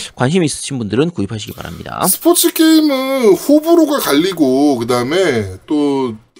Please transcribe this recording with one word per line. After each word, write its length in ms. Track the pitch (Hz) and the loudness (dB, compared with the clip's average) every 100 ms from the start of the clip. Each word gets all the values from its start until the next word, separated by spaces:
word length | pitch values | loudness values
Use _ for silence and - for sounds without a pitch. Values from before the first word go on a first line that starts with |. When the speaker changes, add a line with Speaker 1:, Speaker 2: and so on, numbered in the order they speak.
| - - | -12 -4
Speaker 1:
관심 280 | 127 185 | 0 0
있으신 340 | 156 - - 135 | 0 -4 -8 -8
분들은 320 | 110 107 165 | -4 -2 -2
구입하시기 420 | - 98 110 - | -2 -6 -8 -12
바랍니다. 520 | - - - - - 180 | -12 -14 -14 -12 -4 -4
Speaker 2:
스포츠 460 | - 330 339 339 | 0 0 2 0
게임은 800 | - 320 320 302 269 262 269 226 180 | 2 4 4 2 0 -2 0 2 2
호불호가 640 | - 302 311 339 302 285 | 4 2 4 4 4 0
갈리고 800 | - 143 180 170 139 131 147 127 | 0 0 0 0 0 2 2 0
그다음에 800 | 117 123 123 170 185 120 98 92 - | 0 -2 0 0 0 0 -4 -10 -4
또 500 | 151 147 139 127 110 _ _ | -2 0 0 -4 -8 _ _